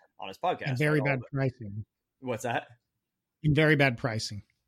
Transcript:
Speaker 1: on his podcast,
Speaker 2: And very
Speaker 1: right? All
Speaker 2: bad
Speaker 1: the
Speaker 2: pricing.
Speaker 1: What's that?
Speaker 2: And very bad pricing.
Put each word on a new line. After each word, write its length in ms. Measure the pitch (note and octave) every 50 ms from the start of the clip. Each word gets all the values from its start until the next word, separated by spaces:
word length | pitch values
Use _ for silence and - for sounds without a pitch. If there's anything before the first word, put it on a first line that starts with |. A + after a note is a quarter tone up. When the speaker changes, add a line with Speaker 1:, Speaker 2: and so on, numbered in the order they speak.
| _ _ _ -
Speaker 1:
on 80 | - F#2+
his 100 | F#2+ -
podcast, 320 | - F3+ F3+ - - D3
Speaker 2:
And 80 | C3 A#2+
very 220 | D3+ D3+ D#3 D3+
Speaker 1:
right? 120 | C3+ C#3+
All 40 | C#3
Speaker 2:
bad 40 | C3
Speaker 1:
the 180 | B2 - - C#3
Speaker 2:
pricing. 480 | C3+ C3+ - - A#2 G#2 G2+ G#2+ G#2+ - _ _ _ _ _ _
Speaker 1:
What's 240 | - B2+ B2 A2 -
that? 240 | B2 - C#3 - - - _ _ _ _ _ _ _ _ _ _ _ _ _ -
Speaker 2:
And 120 | D#3 D3
very 220 | C#3 D#3 D3+ D#3 C#3
bad 200 | C#3+ C3+ B2 A2+
pricing. 440 | - C3 A2 A2 - - G#2+ G2+ - _ _ _ _